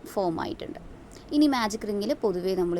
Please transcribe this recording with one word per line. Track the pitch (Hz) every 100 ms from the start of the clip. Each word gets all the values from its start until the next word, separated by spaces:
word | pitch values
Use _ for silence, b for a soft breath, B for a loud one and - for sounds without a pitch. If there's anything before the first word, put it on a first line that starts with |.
| -
ഫോം | - 185 165 -
ആയിട്ടുണ്ട്. | - - - - - - B B 294
ഇനി | 294 254
മാജിക് | 220 220 208
റിംഗിൽ | 208 208 302
പൊതുവേ | 220 180 180 185
നമ്മൾ | 175